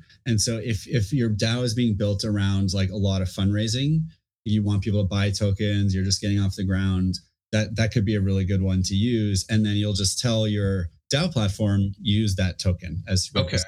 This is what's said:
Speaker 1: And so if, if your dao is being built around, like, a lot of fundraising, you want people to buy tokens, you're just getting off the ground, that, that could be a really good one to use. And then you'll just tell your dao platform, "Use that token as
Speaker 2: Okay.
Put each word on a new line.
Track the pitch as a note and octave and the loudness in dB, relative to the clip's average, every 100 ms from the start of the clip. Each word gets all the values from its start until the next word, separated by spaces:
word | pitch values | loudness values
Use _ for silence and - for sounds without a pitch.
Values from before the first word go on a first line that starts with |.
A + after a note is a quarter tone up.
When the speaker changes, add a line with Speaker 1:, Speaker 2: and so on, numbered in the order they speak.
| - - - | -8 -10 -2
Speaker 1:
And | A2 | 0
so | A2 A2+ | 0 -2
if, | A#2+ G2 - | -4 -6 -2
if | C#3 G2 | -2 0
your | C#3+ A#2 | 0 0
dao | G2+ A2+ A#2+ | 0 0 0
is | B2+ | -2
being | A2 A#2+ G2 | 0 0 0
built | G#2 G2+ A2+ | 0 -2 -2
around, | G#2 G2 G2 G2 | 0 0 2 0
like, | G2 F#2+ | 0 -2
a | G#2+ | 0
lot | G2 F#2+ | 0 0
of | F#2 | -2
fundraising, | - G2 G#2 A2 B2 C#3 D#3+ D#3+ - _ _ - | 0 0 2 0 0 0 0 -2 -10 _ _ 0
you | G#2 | 0
want | G2+ G2+ | 2 0
people | A2 G#2 | 0 0
to | G2 | 0
buy | G2+ G2 | 0 0
tokens, | F#2+ G#2 G2 G#2 G2+ G2+ F#2+ | 0 0 0 0 2 2 0
you're | |
just | G2 G2+ | 0 -2
getting | G2+ G2+ | 0 0
off | G2 F#2 | 0 -2
the | F#2+ | -2
ground, | F#2+ F#2+ F#2 F#2 F2+ - _ _ | 0 0 0 0 -2 -8 _ _
that, | G#2+ G#2 G#2+ | -2 -2 -2
that | A2 | 0
could | B2 G#2 | 0 0
be | G#2+ | 0
a | |
really | G2 F#2+ F#2 | 0 0 0
good | G2 | 0
one | F#2+ F#2 | 2 2
to | F2+ G2 | 2 0
use. | A#2 A#2 G#2 F#2+ - | 2 2 0 0 0
And | A2 G#2+ | 0 2
then | G#2 | 0
you'll | G#2 | 0
just | G2+ F#2+ - | 0 0 0
tell | B2 A2 A2 | 0 0 0
your | G#2 G2 G2 E2+ - - | 0 0 0 -4 -8 -4
dao | C3+ F3+ | 0 0
platform, | D3+ G#2 G2 G#2+ G2+ G2 G2+ | 0 -2 0 2 2 2 -2
"Use | - G#2 G#2+ F#2+ | 0 2 2 0
that | F#2 - | -2 0
token | F#2+ E2+ F2 D#2 - | -2 -2 -4 -8 -2
as | F#2+ - G2 | -2 0 -2
Speaker 2:
Okay. | F2 - | -2 -2